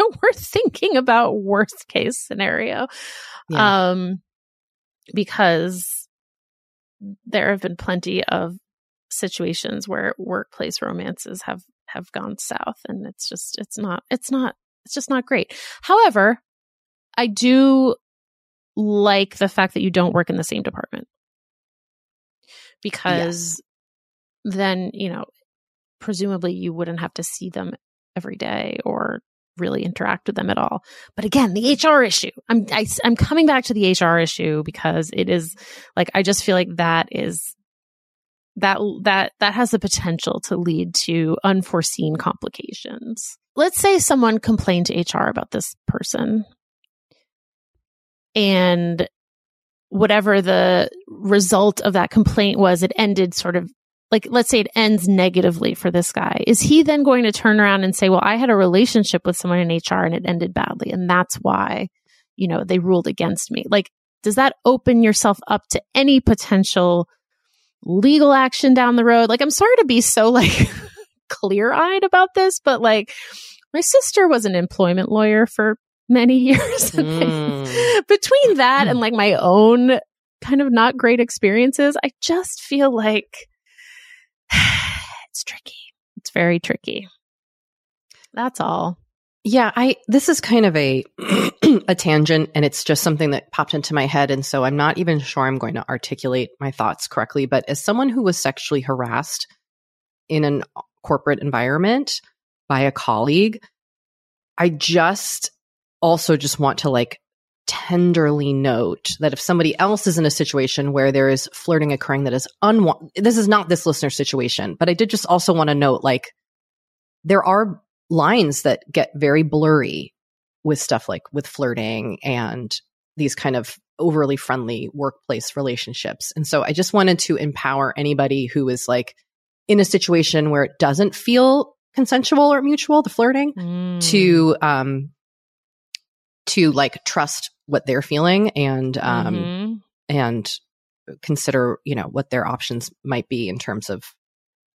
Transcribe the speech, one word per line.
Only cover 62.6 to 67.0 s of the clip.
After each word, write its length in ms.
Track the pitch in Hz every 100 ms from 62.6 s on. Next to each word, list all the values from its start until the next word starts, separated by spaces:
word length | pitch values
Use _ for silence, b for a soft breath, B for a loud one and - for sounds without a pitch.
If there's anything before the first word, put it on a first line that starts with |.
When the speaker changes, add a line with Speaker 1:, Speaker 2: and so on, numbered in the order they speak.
Speaker 1:
they 160 | 185 185
ruled 280 | 175 175 170
against 440 | - 170 - -
me"? 140 | - -
Like, 220 | 208 185 _ _ _
does 120 | 208 208
that 200 | 262 - 240
open 380 | 254 - 233
yourself 360 | 226 208 214 196 -
up 160 | 208 -
to 100 | - -
any 260 | 254 269 269
potential 880 | - 220 - 196 190 185 180 175